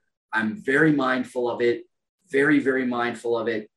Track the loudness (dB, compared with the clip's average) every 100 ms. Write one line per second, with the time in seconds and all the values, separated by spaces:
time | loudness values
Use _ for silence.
0 | _ _ _ -4 -2 -4 0 2 4 2
1 | 0 -2 -4 -4 -4 0 0 0 -6 _
2 | _ _ _ 0 4 2 2 0 -2 -2
3 | -4 -4 -4 -2 -2 -4 -6